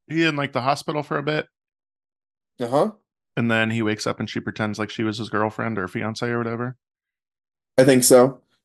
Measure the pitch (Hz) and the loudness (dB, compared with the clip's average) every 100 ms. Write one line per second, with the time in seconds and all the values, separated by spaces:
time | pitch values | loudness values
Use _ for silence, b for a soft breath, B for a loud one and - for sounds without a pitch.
0 | - 160 165 143 139 127 127 147 - 151 | -6 0 0 0 -4 -2 -2 -2 -4 -6
1 | - 151 143 151 - _ _ _ _ _ | -6 -6 -2 -4 -6 _ _ _ _ _
2 | _ _ _ _ _ - 120 139 214 - | _ _ _ _ _ -8 -2 0 0 -4
3 | _ _ _ - 117 113 110 113 107 107 | _ _ _ -4 0 0 0 0 -2 -2
4 | 120 - 110 - 110 - 107 104 104 - | -4 -6 -6 -6 -8 -6 -6 -4 -6 -4
5 | 110 110 113 104 107 - 113 107 92 117 | -4 -4 -8 -4 -4 -4 -6 -6 -6 -6
6 | 107 110 120 120 117 117 123 123 _ _ | -8 -6 -4 -4 -4 -6 -8 -12 _ _
7 | _ _ _ _ _ _ _ - 135 127 | _ _ _ _ _ _ _ 4 6 6
8 | - 127 135 139 _ _ | 8 8 8 2 _ _